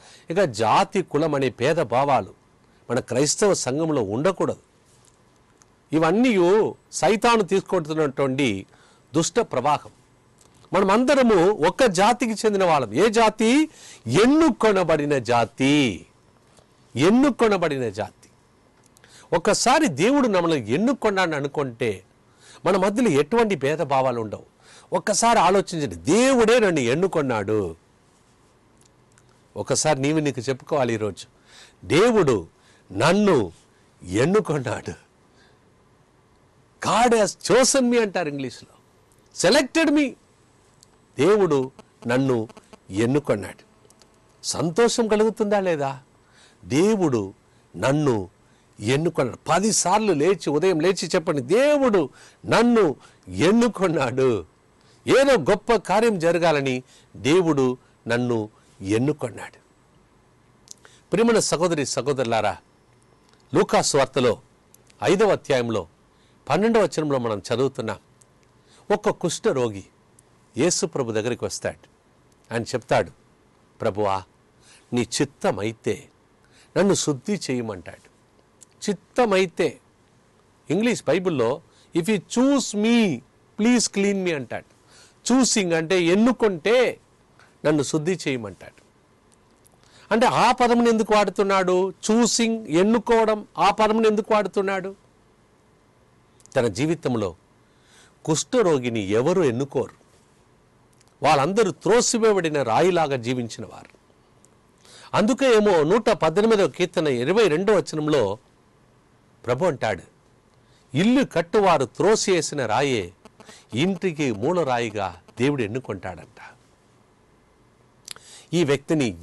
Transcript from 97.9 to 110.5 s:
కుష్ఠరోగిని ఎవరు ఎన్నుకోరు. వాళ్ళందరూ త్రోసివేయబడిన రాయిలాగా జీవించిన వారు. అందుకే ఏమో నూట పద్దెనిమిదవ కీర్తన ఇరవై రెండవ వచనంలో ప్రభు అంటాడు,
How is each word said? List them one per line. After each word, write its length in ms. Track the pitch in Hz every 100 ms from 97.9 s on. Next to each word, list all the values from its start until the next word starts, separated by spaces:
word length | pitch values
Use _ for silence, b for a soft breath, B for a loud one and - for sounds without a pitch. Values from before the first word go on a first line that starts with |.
| b b b -
కుష్ఠరోగిని 760 | 156 - 160 185 143 123 113
ఎవరు 420 | 95 107 143 190
ఎన్నుకోరు. 600 | 147 117 139 135 101 - _ _ _ _ _ _ _ _ _ _ _ -
వాళ్ళందరూ 480 | 135 151 147 202 196
త్రోసివేయబడిన 920 | - 160 233 226 226 220 196 160 147
రాయిలాగా 520 | 113 117 180 175 151 135
జీవించిన 500 | 117 127 117 - 98
వారు. 240 | - - _ _ _ _ _ _ _ _ _ B B B
అందుకే 420 | 147 214 240 269 214
ఏమో 280 | 208 170
నూట 260 | 147 226 233
పద్దెనిమిదవ 580 | 180 160 170 226 214 156
కీర్తన 400 | - 180 185 156
ఇరవై 400 | 120 131 208 196
రెండవ 280 | 156 202 196
వచనంలో 640 | - 156 151 147 101 107 _ _ _ _ _ _ _ _ _ _ 113
ప్రభు 200 | 127 180
అంటాడు, 380 | 127 113 95 - _ _ _ _